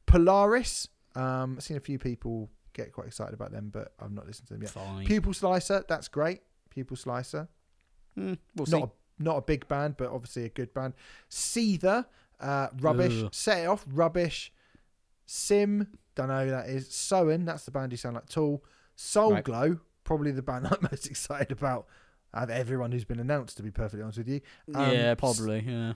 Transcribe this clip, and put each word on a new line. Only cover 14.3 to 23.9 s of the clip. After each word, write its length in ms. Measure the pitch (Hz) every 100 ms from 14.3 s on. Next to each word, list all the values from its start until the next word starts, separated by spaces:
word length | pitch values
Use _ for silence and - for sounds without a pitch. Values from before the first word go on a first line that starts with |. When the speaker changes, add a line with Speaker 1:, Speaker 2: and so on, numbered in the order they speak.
| - - - _ - _ _ _ _ -
Speaker 1:
Sim, 600 | - - 202 208 208 202 - _
don't 140 | - 131
know 160 | 135
who 60 | 135
that 180 | 131 127
is. 200 | 131 131
Soen, 560 | - - 190 165 160
that's 200 | 175 151
the 60 | -
band 220 | 135 131
who 40 | 120
sound 180 | 127 117
like 120 | -
Tool. 360 | 160 151 147 - _ _ -
Soul 360 | - 208 214
Speaker 2:
Right. 100 | 208
Speaker 1:
Glow, 340 | - 117 143 170 - _
probably 280 | - 156 147
the 100 | 131
band 240 | 131 127 131
<laughs> 40 |
I'm 80 | 196 170
most 160 | 143 -
excited 460 | - - 147 139
about 340 | 127 143 123 - - _ _ _
out 120 | -
of 60 | 120
everyone 420 | 117 120 131 120
who's 120 | 123
been 160 | 107 117
announced, 360 | 123 147 117 -
to 60 |
be 80 | 107
perfectly 320 | - 110